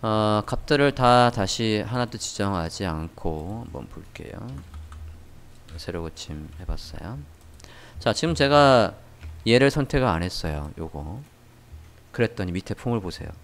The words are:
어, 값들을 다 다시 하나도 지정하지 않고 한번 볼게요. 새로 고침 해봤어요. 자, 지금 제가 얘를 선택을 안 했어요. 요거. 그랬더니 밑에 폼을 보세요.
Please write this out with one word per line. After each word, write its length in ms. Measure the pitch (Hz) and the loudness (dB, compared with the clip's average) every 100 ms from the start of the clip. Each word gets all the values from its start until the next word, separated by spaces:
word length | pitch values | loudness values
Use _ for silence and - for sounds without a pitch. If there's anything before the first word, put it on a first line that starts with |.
어, 400 | 113 107 107 107 - | 0 2 4 2 0
값들을 500 | - - 147 143 131 | -6 0 4 4 4
다 340 | 123 123 120 | 6 8 6
다시 540 | 113 95 - 113 107 104 | 4 -2 0 0 0 0
하나도 320 | 123 120 117 | -2 -4 -6
지정하지 680 | - - 101 95 82 - 95 | -10 -4 -2 0 -2 -4 -4
않고 760 | 80 80 - 87 78 80 110 110 | -4 -6 -6 -4 -4 -6 -10 -10
한번 220 | 71 60 | -12 -12
볼게요. 440 | - - - - - 110 139 - - - - - - - - - - - 82 | -14 -16 -16 -14 -12 -12 -12 -14 -16 -14 -14 -14 -16 -18 -20 -20 -20 -18 -14
새로 240 | - 87 | -10 -8
고침 480 | 82 - - 78 78 78 | -8 -12 -12 -12 -12 -14
해봤어요. 580 | 85 - - 76 85 131 143 - - - - - - - | -8 -8 -8 -12 -10 -12 -14 -20 -20 -20 -20 -20 -18 -4
자, 140 | 117 | -2
지금 220 | 107 160 165 | 0 0 2
제가 600 | 139 147 143 127 98 - - - - - 110 | 6 8 8 8 6 -2 -20 -18 -16 -6 4
얘를 240 | 117 135 | 6 6
선택을 340 | 151 131 143 127 | 4 0 2 2
안 160 | 82 | 2
했어요. 480 | 87 - 82 76 76 - | -2 -4 -4 -4 -6 -8
요거. 440 | 80 73 71 107 147 - - - - - - - - | -10 -8 -10 -10 -14 -20 -20 -20 -20 -20 -20 -20 -14
그랬더니 400 | - 117 - 92 | -2 -2 0 -4
밑에 220 | 90 - | -4 -6
폼을 260 | - - 117 | -6 -2 -2
보세요. 300 | 92 - - - | -4 -10 -12 -14